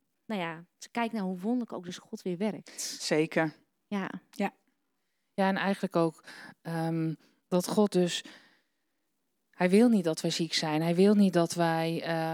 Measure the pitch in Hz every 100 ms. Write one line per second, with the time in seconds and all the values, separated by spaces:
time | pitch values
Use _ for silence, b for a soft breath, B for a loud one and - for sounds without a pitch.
0 | _ _ - 214 170 160 170 _ - -
1 | 233 220 185 185 196 247 226 117 175 180
2 | - 220 190 170 214 165 - - - -
3 | - 156 160 - 160 - _ _ _ 202
4 | 185 185 - - 196 - _ _ _ _
5 | _ _ _ - 190 190 180 196 185 170
6 | 165 - B B B - 165 165 165 165
7 | 160 156 b b _ 180 - - 208 185
8 | 175 - B B B B B _ _ _
9 | _ _ _ _ _ - 180 196 247 220
10 | 165 160 170 160 165 - 151 151 165 175
11 | 196 208 196 180 170 170 165 165 165 165
12 | - 165 160